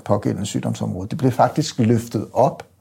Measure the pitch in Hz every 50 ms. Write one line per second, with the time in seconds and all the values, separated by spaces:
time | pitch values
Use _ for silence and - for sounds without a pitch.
0 | - - 104 104 - 123 117 - 101 - - 131 127 120 117 - 110 110 104 92
1 | 95 107 - - 131 131 117 - 120 127 - - 151 - - - 117 107 120 110
2 | 113 - - 110 95 - - 98 123 165 - - - _ _ _